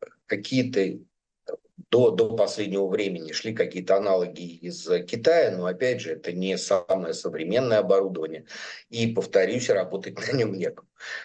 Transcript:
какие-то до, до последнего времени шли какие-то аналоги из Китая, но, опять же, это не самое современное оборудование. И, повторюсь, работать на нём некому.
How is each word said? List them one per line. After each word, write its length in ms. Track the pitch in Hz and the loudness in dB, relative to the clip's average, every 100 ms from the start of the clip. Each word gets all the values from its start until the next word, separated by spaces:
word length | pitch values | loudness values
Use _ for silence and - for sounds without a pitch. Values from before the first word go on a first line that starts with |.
| - _ - | -18 _ -6
какие-то 800 | 104 - 131 117 104 92 - - _ _ _ - - _ - - | -6 0 0 2 2 0 -2 -12 _ _ _ -14 -14 _ -20 2
до, 200 | 117 120 | 6 6
до 240 | 92 110 110 | 4 2 2
последнего 500 | 101 - 101 98 95 | 0 0 -2 0 0
времени 460 | 95 98 87 78 | 0 -2 -4 -8
шли 200 | - 110 | -8 -4
какие-то 440 | 113 110 92 90 98 | -2 -2 -2 0 2
аналоги 460 | 101 95 87 90 | 4 2 0 -6
из 460 | 87 85 87 87 87 87 87 | -12 -12 -12 -8 -2 -2 -2
Китая, 440 | - - 170 123 | -2 2 4 4
но, 160 | 92 90 | 0 -4
опять 340 | 90 127 120 | -2 -2 -2
же, 120 | 82 | -4
это 180 | 80 - | -8 -6
не 260 | 87 95 92 | -4 -2 -2
самое 580 | - 98 87 95 85 | 0 0 2 -2 -2
современное 640 | 78 92 - 82 113 127 107 | -6 -6 -6 -2 0 4 4
оборудование. 640 | 92 98 95 90 78 78 - - - - - | 6 4 2 -2 -6 -8 -14 -16 -14 -16 -8
И, 180 | 117 113 | -2 0
повторюсь, 600 | 113 - 98 92 120 - | 0 2 4 4 2 2
работать 460 | 101 90 95 - - | 0 0 -4 -8 -8
на 180 | - 131 | -2 0
нём 160 | 110 | 0
некому. 360 | 95 82 - - _ - - | -2 -6 -6 -16 _ -14 -14